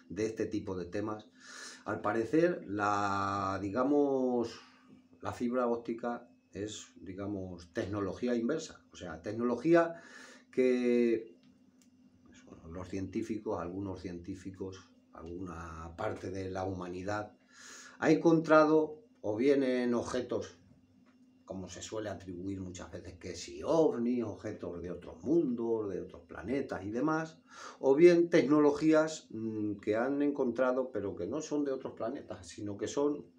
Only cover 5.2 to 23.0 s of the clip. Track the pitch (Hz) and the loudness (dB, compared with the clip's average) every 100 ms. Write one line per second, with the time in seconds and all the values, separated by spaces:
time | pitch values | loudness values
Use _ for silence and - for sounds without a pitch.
5.2 | 104 98 120 127 120 117 - 113 120 120 | -10 -4 -2 0 0 -2 -4 -6 -4 -6
6.2 | - _ _ 92 107 - - - 95 92 | -12 _ _ -8 -8 -10 -16 -18 -14 -8
7.2 | 101 98 92 87 - 120 104 104 95 87 | -6 -6 -6 -12 -8 -6 -4 -2 -2 -2
8.2 | 120 120 120 160 - - _ - 87 80 | -2 0 0 -2 -6 -16 _ -14 -12 -10
9.2 | 107 113 120 120 156 170 165 165 - - | -8 -2 0 2 6 6 6 -2 -16 -20
10.2 | - - _ - 127 123 123 120 117 113 | -20 -20 _ 2 4 4 4 4 4 2
11.2 | - - - _ _ _ _ _ _ _ | -4 -18 -20 _ _ _ _ _ _ _
12.2 | - - - - 80 90 92 95 95 110 | -20 -20 -20 -18 -14 -12 -6 -6 -4 -4
13.2 | 113 107 110 92 85 95 101 92 92 87 | -4 -4 -4 -4 -4 -6 -6 -6 -8 -10
14.2 | 87 92 98 92 95 95 - _ _ - | -10 -10 -10 -10 -10 -10 -20 _ _ -16
15.2 | 82 87 90 82 85 80 82 82 104 92 | -12 -10 -8 -10 -10 -12 -12 -4 -4 -4
16.2 | 92 95 95 95 95 92 90 90 92 104 | -6 -6 -6 -4 -4 -4 -6 -6 -4 -4
17.2 | - - _ - - - - - 135 160 | -4 -12 _ -20 -20 -18 -18 0 4 6
18.2 | 165 165 160 156 156 156 156 - - _ | 6 4 8 8 8 6 4 -6 -20 _
19.2 | 101 107 139 139 127 127 123 117 - 123 | -4 2 4 4 4 2 2 0 0 -4
20.2 | - 110 - - _ - _ _ _ _ | -2 -4 -6 -14 _ -20 _ _ _ _
21.2 | _ _ - 95 90 98 - 110 104 90 | _ _ -12 -10 -10 -12 -10 -8 -6 -8
22.2 | 92 87 98 95 90 90 87 95 | -10 -8 -6 -6 -8 -12 -12 -14